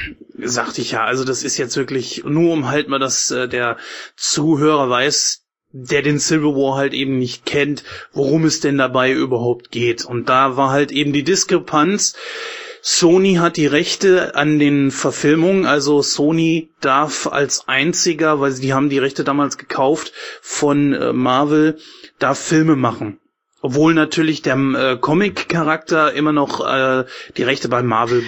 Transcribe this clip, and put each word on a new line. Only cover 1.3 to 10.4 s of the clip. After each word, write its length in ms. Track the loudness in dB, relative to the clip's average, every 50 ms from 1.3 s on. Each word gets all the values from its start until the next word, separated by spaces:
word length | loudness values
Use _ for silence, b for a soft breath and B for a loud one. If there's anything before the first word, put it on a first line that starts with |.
| -4 -4 -4
ist 140 | -6 -4 -4
jetzt 200 | -4 -4 -4 -4
wirklich 460 | -4 -4 -4 -6 -6 -6 -10 -10 -6
nur, 280 | -2 0 2 2 2 2
um 140 | 0 -2 -2
halt 180 | -2 -2 -2 -2
mal, 120 | -2 -2
dass, 320 | -2 -2 -2 -2 -2 -2
äh, 160 | -2 -4 -4 -4
der 300 | -4 -2 -2 -2 -4 B B B B B B B B
Zuhörer 760 | -8 -6 -4 -2 0 2 2 2 4 4 4 4 4 2 2
weiß, 540 | 2 2 0 0 0 0 -2 -2 -4 -6 _ _ _ _ _ _ -20
der 280 | -16 -6 -2 -2 0
den 180 | 2 2 0 0
Civil 360 | 0 0 0 2 2 2 0
War 200 | 2 0 0 0 0
halt 160 | -2 -2 -2
eben 240 | -2 -4 -2 -2 -2
nicht 280 | -2 -4 -6 -8 -10
kennt, 380 | -4 -2 0 0 0 -2 -6 B B B B B B -4
worum 320 | -2 0 2 2 2 2
es 140 | 2 0 0
denn 180 | 0 0 2 2
dabei 340 | 0 2 2 2 2 2
überhaupt 600 | 2 0 0 0 0 0 0 0 -2 -2 -6 -12
geht. 320 | -6 -2 -2 -2 -2 -2 -6
Und 220 | -8 -6 -6 -2 0
da 280 | 2 2